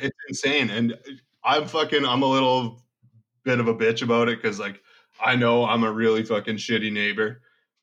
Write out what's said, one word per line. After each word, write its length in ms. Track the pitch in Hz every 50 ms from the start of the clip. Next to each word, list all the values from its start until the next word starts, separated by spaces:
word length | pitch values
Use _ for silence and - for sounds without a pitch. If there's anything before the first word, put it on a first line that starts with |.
it's 140 | 135 135 - - - -
insane. 400 | 131 - - 135 147 147 127 107
And 280 | 101 113 117 117 113 - - 139 139 - _ _ _ _ -
I'm 220 | 120 139 151 147 -
fucking, 380 | - 160 156 - 151 143 139
I'm 160 | 127 123 131 135
a 40 | 131
little 560 | 135 135 131 127 127 127 120 113 - - _ _ _ _ _ _ _ _ _ _ _ _ -
bit 160 | 131 127 120
of 80 | 117 117
a 60 | 113
bitch 260 | 113 113 113 - -
about 280 | 127 117 117 117 117 120
it 120 | 117 113
'cause, 180 | - 110 101 98
like, 220 | 101 101 101 - _ _ _ _ _ _ _ - 110
I 120 | 123 127
know 300 | 123 120 117 117 120 120
I'm 180 | 110 113 117 113
a 80 | 110
really 320 | 107 110 113 113 110 110 110
fucking 320 | 110 113 104 101 117 110 101
shitty 340 | - - 117 110 107 107
neighbor, 500 | 104 104 104 104 104 107 110 107 123 - _ _ _ _ _ _ _ _